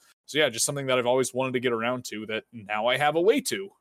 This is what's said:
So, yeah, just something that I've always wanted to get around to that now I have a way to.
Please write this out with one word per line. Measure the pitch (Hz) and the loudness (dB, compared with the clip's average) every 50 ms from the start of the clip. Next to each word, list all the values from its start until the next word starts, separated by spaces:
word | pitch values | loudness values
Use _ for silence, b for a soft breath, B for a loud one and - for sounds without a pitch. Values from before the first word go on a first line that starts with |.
| b b b _ _ | b b b _ _
So, | - - 147 | -4 0 2
yeah, | 156 135 | 2 2
just | 110 - - | 2 0 -2
something | - 143 139 139 131 | -2 -2 -4 -2 0
that | 127 127 | 0 2
I've | 117 120 | 2 2
always | 123 131 131 - - | 2 2 2 0 -2
wanted | 123 131 131 127 | -4 -4 -2 -2
to | 127 | 0
get | 120 127 120 | 0 0 0
around | 113 113 120 127 127 123 | 0 0 -2 -2 -4 -6
to | - 113 107 107 104 | -10 -10 -10 -8 -6
that | 110 110 - _ | -6 -6 -6 _
now | - 117 107 95 107 107 110 120 | -16 -18 -8 -6 -4 0 0 2
I | 127 131 | 2 2
have | 147 147 147 | 2 2 2
a | 165 | 4
way | 175 202 254 285 | 4 4 4 2
to. | - - 117 101 95 98 - _ | 0 -2 -6 -6 -6 -10 -14 _